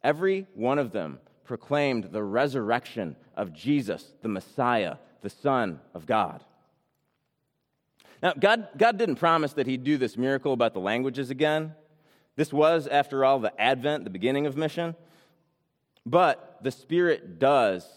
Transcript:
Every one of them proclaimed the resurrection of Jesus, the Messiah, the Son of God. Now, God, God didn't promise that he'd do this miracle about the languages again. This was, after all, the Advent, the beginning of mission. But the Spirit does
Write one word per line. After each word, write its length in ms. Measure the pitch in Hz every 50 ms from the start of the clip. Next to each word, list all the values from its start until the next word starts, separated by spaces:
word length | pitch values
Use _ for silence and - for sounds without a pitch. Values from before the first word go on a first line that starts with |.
| -
Every 440 | 147 151 156 180 190 190 196 190 _ _
one 260 | 104 113 123 139 147
of 120 | 135 113
them 280 | - 104 82 76 67 - _ _ _ _ _
proclaimed 680 | - 123 107 - - 143 147 143 139 127 113 95 82
the 120 | 82 107 104
resurrection 920 | 98 101 120 139 143 127 135 107 104 117 120 - - - 117 95 80 - _ _ _ _
of 160 | - 104 90 78
Jesus, 600 | - - 131 147 143 120 98 85 - - - _ _
the 60 | -
Messiah, 720 | 110 104 92 - - - - 127 120 120 113 98 80 69 - - _ _ _
the 80 | - 101
Son 500 | - _ - 143 135 127 113 95 80 71 _ _ -
of 120 | 87 78
God. 380 | - 110 110 95 76 - - - _ _ _ _ _ _ _ _ _ _ _ _ _ _ _ _ _ _ _ _ _ _ _ _ _ _ _ _ _ _ _ _ - - _
Now, 120 | - 180 160
God, 300 | 139 196 202 226 233 208 - -
God 220 | - 214 233 226
didn't 180 | 190 233 180 135
promise 380 | - - 165 165 165 156 139 -
that 120 | 147 131
he'd 200 | 131 131 127 127
do 120 | 139 151
this 200 | 135 127 110 -
miracle 340 | 110 127 135 135 131 - 143
about 220 | 135 117 117 113 -
the 80 | 95
languages 480 | 92 98 110 120 127 135 120 135 135 123
again. 440 | 131 127 151 151 151 156 156 160 156 _ _ _ _ _ _ _ _ _ _ _ _
This 160 | - - -
was, 340 | 139 147 151 160 170 165 143
after 380 | 143 143 143 139 - 139 135 135
all, 160 | 131 139 131
the 200 | 110 104 - -
Advent, 440 | 107 127 135 127 120 147 151 143 98
the 60 | 104
beginning 360 | 92 95 98 127 135 139 147
of 120 | 147 131
mission. 380 | 147 156 151 - 170 170 165 165 - - _ _ _ _ _ _ _ _ _ _ _ _ _ _ _ _ _ _ _ _
But 540 | 117 139 175 180 156 139 - - - - -
the 100 | - 135
Spirit 680 | - - - _ 160 175 175 175 151 - - 92 87 80
does 480 | 135 135 143 135 117 101 92 90 - - -